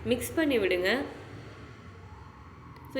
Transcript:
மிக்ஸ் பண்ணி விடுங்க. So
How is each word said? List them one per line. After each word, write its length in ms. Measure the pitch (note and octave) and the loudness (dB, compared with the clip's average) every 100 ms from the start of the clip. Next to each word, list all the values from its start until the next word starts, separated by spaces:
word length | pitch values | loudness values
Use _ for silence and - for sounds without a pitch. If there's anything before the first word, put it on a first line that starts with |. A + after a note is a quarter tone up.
| A3 | 2
மிக்ஸ் 240 | A#3+ - - | 2 2 4
பண்ணி 180 | D#4 A#3+ | 6 6
விடுங்க. 260 | F#3+ F3+ F#3 B3 C#4+ - - - - - - - - - - - - - - - - - - | 6 4 4 4 2 -6 -12 -14 -14 -14 -16 -16 -16 -16 -16 -16 -16 -16 -18 -18 -18 -16 -4
So 80 | C4+ | 2